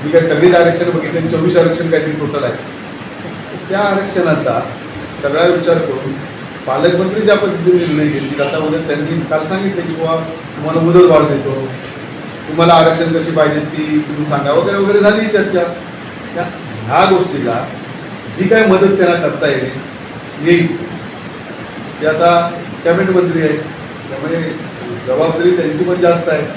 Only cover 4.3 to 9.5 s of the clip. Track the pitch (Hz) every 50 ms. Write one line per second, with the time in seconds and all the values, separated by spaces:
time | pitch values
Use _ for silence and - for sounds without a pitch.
4.3 | 151 147 131 131 113 117 - - - - - - - - - - - - - 143
5.3 | 147 160 175 180 175 165 160 165 165 160 - 143 131 131 135 135 - - - -
6.3 | - - - - - - - - 131 139 160 180 180 175 190 190 202 220 190 208
7.3 | 202 - 208 185 170 165 170 180 180 175 170 156 151 151 151 147 135 135 - -
8.3 | - - 143 143 - 156 156 151 156 165 165 151 147 147 151 160 165 165 - -
9.3 | 156 156 160 165